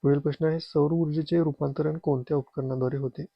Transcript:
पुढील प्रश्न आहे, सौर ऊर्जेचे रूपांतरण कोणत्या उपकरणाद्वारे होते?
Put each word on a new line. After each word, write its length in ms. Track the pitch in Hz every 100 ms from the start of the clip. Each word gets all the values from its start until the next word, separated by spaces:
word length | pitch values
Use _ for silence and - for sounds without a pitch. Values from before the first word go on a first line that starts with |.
पुढील 160 | 143 143
प्रश्न 260 | 147 143
आहे, 160 | 160 160
सौर 320 | - 156 147
ऊर्जेचे 500 | 165 160 151 151 170
रूपांतरण 560 | 160 139 143 139 156 156
कोणत्या 380 | - 139 123 147
उपकरणाद्वारे 600 | 131 - 131 131 127 139
होते? 280 | 135 - 156